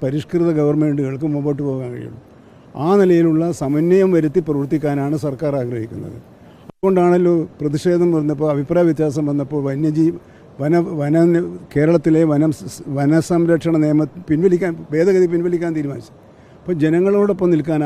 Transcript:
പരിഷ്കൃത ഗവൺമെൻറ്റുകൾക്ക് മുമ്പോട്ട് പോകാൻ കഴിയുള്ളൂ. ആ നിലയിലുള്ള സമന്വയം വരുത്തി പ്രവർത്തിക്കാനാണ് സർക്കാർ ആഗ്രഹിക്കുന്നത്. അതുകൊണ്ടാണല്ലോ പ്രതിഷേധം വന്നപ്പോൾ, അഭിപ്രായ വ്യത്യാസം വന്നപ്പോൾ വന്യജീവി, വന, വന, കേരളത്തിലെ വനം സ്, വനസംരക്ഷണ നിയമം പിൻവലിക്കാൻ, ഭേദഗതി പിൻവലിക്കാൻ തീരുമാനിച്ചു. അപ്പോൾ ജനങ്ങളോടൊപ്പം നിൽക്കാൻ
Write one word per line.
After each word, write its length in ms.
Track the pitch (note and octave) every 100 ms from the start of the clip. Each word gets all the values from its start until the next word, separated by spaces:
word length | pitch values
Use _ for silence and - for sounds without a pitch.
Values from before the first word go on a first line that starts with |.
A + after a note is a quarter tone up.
പരിഷ്കൃത 460 | C3+ D3 - F3 E3+ D#3
ഗവൺമെൻറ്റുകൾക്ക് 680 | D3 D3 D3+ C#3+ C3+ C3+ D#3 C#3+
മുമ്പോട്ട് 280 | C#3+ C#3
പോകാൻ 260 | C#3+ C3 B2
കഴിയുള്ളൂ. 260 | B2 A#2 A2+ - - - - - - D3+
ആ 40 | G3+
നിലയിലുള്ള 520 | F#3+ E3+ E3 D#3 E3+ D#3
സമന്വയം 500 | C3+ D3 E3+ F#3+ F#3+ E3+
വരുത്തി 260 | D#3 F3+ D#3
പ്രവർത്തിക്കാനാണ് 680 | C#3+ C#3 D3+ D3+ C#3+ C#3 D3+ D3
സർക്കാർ 300 | B2+ D#3 C#3
ആഗ്രഹിക്കുന്നത്. 560 | B2 A#2+ A2+ G#2 G2 - - - - - -
അതുകൊണ്ടാണല്ലോ 640 | - F#3+ F#3 F3 F3+ F3 E3+ D#3 -
പ്രതിഷേധം 500 | D3 D3 F3+ F3 F3 D#3+
വന്നപ്പോൾ, 340 | D3 C#3+ D3+
അഭിപ്രായ 320 | C#3+ C#3 E3+ F3
വ്യത്യാസം 360 | D#3 D#3 C#3+ D3
വന്നപ്പോൾ 320 | C#3+ C#3 D3 C#3
വന്യജീവി, 440 | C#3 D#3 D3+ D#3+ E3+ - - - -
വന, 160 | D3 E3+ E3+ D#3+
വന, 140 | C#3+ E3 E3+ E3+ F3 F3 - C#3+
കേരളത്തിലെ 460 | D#3 E3+ E3 D#3+ E3
വനം 200 | D3 D#3+
സ്, 320 | - - - - C#3
വനസംരക്ഷണ 800 | C#3+ D#3+ - E3+ E3+ E3 E3 D#3+
നിയമം 300 | D3+ D3+ D3+ F3 -
പിൻവലിക്കാൻ, 560 | D3+ F#3+ F3+ F#3 E3 E3
ഭേദഗതി 360 | D3+ F3+ F#3 F3+
പിൻവലിക്കാൻ 420 | E3+ F3 F3 E3+ D#3
തീരുമാനിച്ചു. 360 | C#3+ A#2+ - - - - - -
അപ്പോൾ 140 | - F3
ജനങ്ങളോടൊപ്പം 680 | D#3 E3+ F#3+ G3+ G#3 G3 F3+
നിൽക്കാൻ 340 | D#3+ D3+ D#3